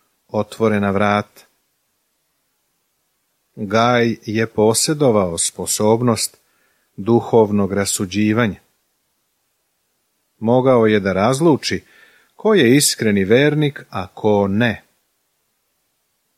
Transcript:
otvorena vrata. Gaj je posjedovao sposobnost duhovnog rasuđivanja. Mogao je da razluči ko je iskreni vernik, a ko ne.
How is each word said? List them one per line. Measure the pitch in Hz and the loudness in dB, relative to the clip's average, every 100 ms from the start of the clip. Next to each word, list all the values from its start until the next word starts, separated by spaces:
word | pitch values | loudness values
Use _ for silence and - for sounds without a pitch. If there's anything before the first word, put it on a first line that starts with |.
| _ _ _ | _ _ _
otvorena | 107 104 - 113 104 101 | -6 -6 -2 -2 0 -2
vrata. | 98 104 104 - - _ _ _ _ _ _ _ _ _ _ _ _ _ _ _ _ _ _ _ _ _ - | 0 0 -2 -4 -16 _ _ _ _ _ _ _ _ _ _ _ _ _ _ _ _ _ _ _ _ _ -12
Gaj | 104 110 120 120 117 110 - | -4 0 2 2 0 -4 -6
je | 107 110 | -4 -4
posjedovao | - 107 110 - 151 143 104 90 82 | 0 0 2 -2 0 2 2 0 -4
sposobnost | - - 90 - 107 113 123 110 - - _ _ _ _ _ - | -6 -8 -8 -2 2 2 2 -2 -4 -12 _ _ _ _ _ -10
duhovnog | 95 117 - 120 104 104 98 | 0 0 2 2 2 0 -2
rasuđivanja. | 98 98 - 101 98 107 107 117 90 _ _ _ _ _ _ _ _ _ _ _ _ _ _ _ _ _ _ | -4 -4 -4 -6 -2 0 0 -2 -4 _ _ _ _ _ _ _ _ _ _ _ _ _ _ _ _ _ _
Mogao | 110 127 131 123 110 | 0 2 4 4 4
je | 107 | 2
da | 98 | 0
razluči | 92 110 135 165 131 - 92 - _ _ _ _ _ | 0 0 2 2 0 -2 -8 -10 _ _ _ _ _
ko | 208 | 0
je | 208 120 139 | 2 4 4
iskreni | 143 - 110 101 | 2 -2 -2 -2
vernik, | 95 120 147 147 147 143 - | 2 2 2 0 -4 -6 -12
a | 101 90 | -12 -12
ko | - 107 104 98 | -6 0 0 0
ne. | 101 120 92 _ _ _ _ _ _ _ _ _ _ _ _ _ _ _ | 0 -2 -4 _ _ _ _ _ _ _ _ _ _ _ _ _ _ _